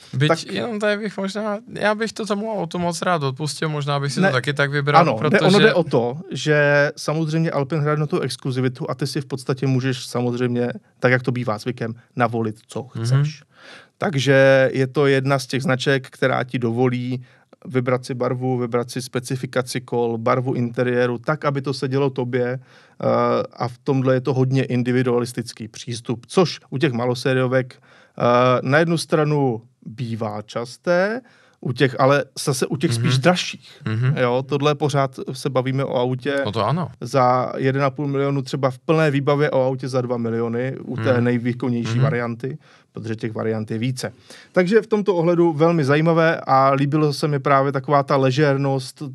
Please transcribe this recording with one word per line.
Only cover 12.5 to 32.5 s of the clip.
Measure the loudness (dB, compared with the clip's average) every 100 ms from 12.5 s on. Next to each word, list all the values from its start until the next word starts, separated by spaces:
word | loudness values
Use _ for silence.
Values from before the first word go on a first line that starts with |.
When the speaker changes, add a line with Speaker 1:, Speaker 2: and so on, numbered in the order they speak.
| -6 -12
Speaker 2:
co | -12 -10 -6
Speaker 1:
Mhm. | 0
Speaker 2:
chceš. | 2 0 -6 _ _ -20 -20 -20 _
Takže | -4 0 4 6 6 6 4
je | 0 -2
to | 0 2
jedna | 2 2 -2
z | -2
těch | -4
značek, | -2 0 0 -2 -4
která | -2 -2 0
ti | -4 -4
dovolí | -2 0 0 0 -4 -6 -8 _ _ -20 -6
vybrat | -4 0 -2 -4
si |
barvu, | -4 -4 -2 -2 -2
vybrat | -2 -2 -4
si | -8
specifikaci | -6 -6 -6 -6 -4 -4 -4 -6
kol, | -4 -2 -2 -2
barvu | 0 0 0
interiéru, | -2 -2 -2 0 2 0 -2
tak, | -4 -2 -2
aby | -2
to | -4
sedělo | -4 -2 0 0
tobě, | -2 -2 -2 -2 -4
eh, | -12 -20 _ -4 0 2 2 0 -4
a | -6 -8
v | -4
tomhle | -2 0 2
je | 0
to | 0
hodně | 0 2 0
individualistický | 0 -2 0 0 2 0 -2 -6 -10 -12 -16
přístup, | -14 -12 -10 -8 -8 -2
což | 0 0 -2 -10
u | -2
těch | -2
malosériovek, | 0 -2 -2 0 0 2 0 -2 -10
eh, | _ _ _ -2 2 4 4 2
na | 2 2
jednu | 2 0
stranu | 0 0 2 0 0 -2 -10 _ -16
bývá | -10 -8 -6 -6 -8
časté, | -10 -8 -8 -6 0 0 0 -4 -10 _ _ _
u | -6
těch, | 2 2 4
ale | 4 4 0 -6
zase | -4